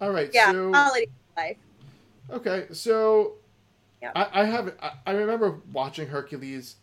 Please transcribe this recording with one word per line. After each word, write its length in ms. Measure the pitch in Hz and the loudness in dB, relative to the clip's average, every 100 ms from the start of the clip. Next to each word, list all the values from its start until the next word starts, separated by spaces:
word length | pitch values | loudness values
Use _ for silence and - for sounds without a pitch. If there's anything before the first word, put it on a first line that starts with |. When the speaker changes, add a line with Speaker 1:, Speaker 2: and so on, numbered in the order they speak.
Speaker 1:
all 100 | 202 | -2
right, 200 | 180 143 | -2 2
Speaker 2:
Yeah, 200 | 240 208 | 4 4
Speaker 1:
so 180 | 185 185 | 2 2
Speaker 2:
quality 340 | 190 285 247 226 | 4 4 2 -4
of 40 | - _ 165 | -8 _ -8
life. 200 | 165 - _ _ - - _ _ 135 | -8 -10 _ _ -20 -20 _ _ -14
Speaker 1:
Okay, 360 | 247 214 185 - | -6 -4 -4 -6
so 600 | 160 226 220 220 214 208 - _ _ _ _ _ _ | -4 0 4 6 4 4 -4 _ _ _ _ _ _
Speaker 2:
Yeah. 100 | 123 | -6
Speaker 1:
I, 280 | 170 202 190 | -2 0 2
I 20 | |
haven't, 320 | 214 240 185 - | 2 0 -6 -10
I, 120 | 151 - - | -12 -8 -4
I 60 | |
remember 480 | 202 214 226 202 151 - | -2 0 0 0 -2 -8
watching 340 | 135 135 - 143 | -6 -6 -6 -8
Hercules. 720 | 143 139 139 135 135 123 - | -8 -8 -12 -12 -12 -14 -20